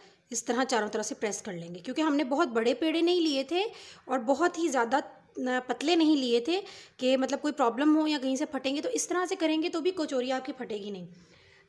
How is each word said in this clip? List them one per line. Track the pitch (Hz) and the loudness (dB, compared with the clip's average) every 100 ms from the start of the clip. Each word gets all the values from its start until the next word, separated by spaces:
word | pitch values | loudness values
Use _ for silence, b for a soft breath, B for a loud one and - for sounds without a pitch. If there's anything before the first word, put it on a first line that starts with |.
| B B - | B B -10
इस | 233 - | -6 -2
तरह | 240 | -2
चारों | 254 226 208 | 0 0 0
तरफ | 220 | -2
से | 214 - | -6 -4
प्रेस | 214 196 | -4 -4
कर | - | -8
लेंगे, | 175 170 175 | -10 -10 -12
क्योंकि | 208 254 | -6 0
हमने | 311 285 262 | 2 2 2
बहुत | 277 330 | 0 2
बड़े | 226 233 262 | 2 2 2
पेड़े | 320 330 | 2 2
नहीं | 339 359 | 4 4
लिए | 320 269 | 2 0
थे | 269 349 440 B B B - | 0 -2 -2 B B B -4
और | 262 | -2
बहुत | 226 269 349 330 | 0 2 2 2
ही | 330 | 0
ज़्यादा, | 262 233 269 294 - _ - | 0 2 0 -2 -12 _ -6
न, | 254 254 - | -2 -2 -2
पतले | 240 285 349 | -2 2 4
नहीं | 311 302 | 6 4
लिए | 247 233 | 4 2
थे | 240 370 392 B B - | 2 -2 -4 B B -2
कि | 254 262 | 2 2
मतलब | 262 277 | 2 -2
कोई | 294 | -2
प्रॉब्लम | - 247 226 302 311 | 0 0 4 4 4
हो | 311 | 4
या | 294 | 0
कहीं | 262 262 | 0 -2
से | 302 | -2
फटेंगे। | 262 269 285 | -4 -4 -2
तो | 349 | -2
इस | - - | -4 -2
तरह | 359 359 | -2 -2
से | 381 | 0
करेंगे | 320 320 339 | 0 0 0
तो | 339 | -2
भी | 349 | -2
कचौरी | 370 302 269 254 | -2 -2 -2 -2
आपकी | 262 262 | -2 -4
फटेगी | - 208 214 202 | -8 -8 -8 -8
नहीं। | 190 175 B B B B B | -10 -12 B B B B B